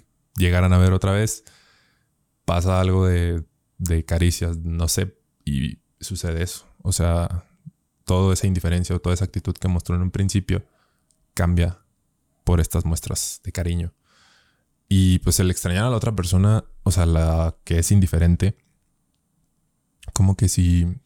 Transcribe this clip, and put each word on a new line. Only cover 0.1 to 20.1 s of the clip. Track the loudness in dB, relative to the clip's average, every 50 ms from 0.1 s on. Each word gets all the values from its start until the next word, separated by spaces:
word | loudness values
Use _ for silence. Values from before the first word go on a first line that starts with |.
| _ _ _ _ -4
llegaran | -2 0 2 2 2 2 4 4
a | 4
ver | 4 4 2
otra | 2 0 0
vez, | 0 0 -2 -2 -4 -8 -16 -20 -20 _ _ _ _ _ _ _ _ _ _ _ _ _ _ _ _ _ _
pasa | -4 -2 0 0 0 0 2
algo | 2 2 2 2 2
de, | 2 2 0 0 -2 -2 -4 -6 -10 _ _ _ _ _
de | -8 -4 -2 -2 -2 -2
caricias, | -2 -2 0 2 0 0 0 -4 -4 -4
no | -6 -6 -6 -4 -2 -2
sé, | -2 -2 -2 -4 -6 -8 _ _ _ _ _ _
y | -6 -4 -4 -4 -4 -6 -10 _ _ _ _
sucede | -14 -12 -10 -6 -6 -4 -4 -4 -4
eso. | -6 -8 -12 -18 _ _ _
O | -6 -4
sea, | -2 0 0 0 0 0 -2 -4 -6 -8 -10 _ _ _ _ -20 -20 _ _ _ _ _ _
toda | -2 0 2 2 2 2
esa | 2 0
indiferencia | 0 0 0 0 0 0 -2 -2 -2 -4
o | -2
toda | -2 -2 -2
esa | -2 -2
actitud | -4 -6 -6 -6 -6 -6
que | -4 -2
mostró | -2 -2 -2 -2 -2 -2
en | -2
un | -2 -2
principio | -2 -2 -2 0 0 -2 -2 -2 -4 -4 -6 _ _ _ _ _ _ _ _ _ _ _ _ _ _
cambia | -2 0 2 2 2 2 0 -2 -6 _ _ _ _ _ _ _ _ _ _ _ _ _
por | 0 2 2
estas | 2 0 0 -2 -2
muestras | 0 -2 -4 -4 -6 -8 -6 -8 -8 -10 -12 -12
de | -10
cariño. | -6 -4 -4 -2 -2 -4 -4 -6 -10 _ _ _ _ _ _ _ _ _ _ _ _ _ _ _ _ _ _ 0
Y, | 2 4 4 4 4 2
pues, | 2 0 0 2
el | 0 0
extrañar | 0 -2 -4 -2 -2 -2 0
a | 0
la | 0
otra | -2 -2 -2 -2
persona, | -2 -2 0 2 4 4 4 2 2 -2 -6 -12 -6 -4
o | -2
sea, | 0 2 2
la | 2 2 2 2 2 2 0 0 -2 -4 _ _
que | -2 0 0
es | 2 4
indiferente, | 4 4 4 2 2 2 2 2 2 2 0 -2 -2 _ _ _ _ _ _ _ _ _ _ _ _ _ _ _ _ _ _ _ _ _ _ _ _ _ _ _ _ _ -14 -6